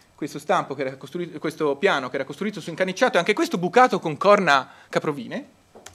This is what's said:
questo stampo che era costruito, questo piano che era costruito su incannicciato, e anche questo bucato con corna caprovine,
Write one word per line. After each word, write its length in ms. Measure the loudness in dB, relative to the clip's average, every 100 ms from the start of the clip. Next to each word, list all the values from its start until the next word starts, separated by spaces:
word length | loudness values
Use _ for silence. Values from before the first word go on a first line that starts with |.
| _ -12
questo 220 | -10 -8
stampo 340 | -2 -2 -2
che 80 | -6
era 140 | -8 -8
costruito, 420 | -12 -10 -10 -8
questo 380 | -8 -4 -2 0
piano 340 | 0 0 -2
che 60 | -6
era 100 | -8
costruito 340 | -6 -6 -6
su 120 | -8
incannicciato, 460 | -4 -2 2 2 2
e 20 |
anche 140 | 2
questo 260 | 0 0 -2
bucato 400 | 2 6 6 4
con 180 | -4 0
corna 500 | 4 4 6 2 2 -12 -4
caprovine, 600 | -4 -2 -6 -8 -10 -12 _ _ -20 -20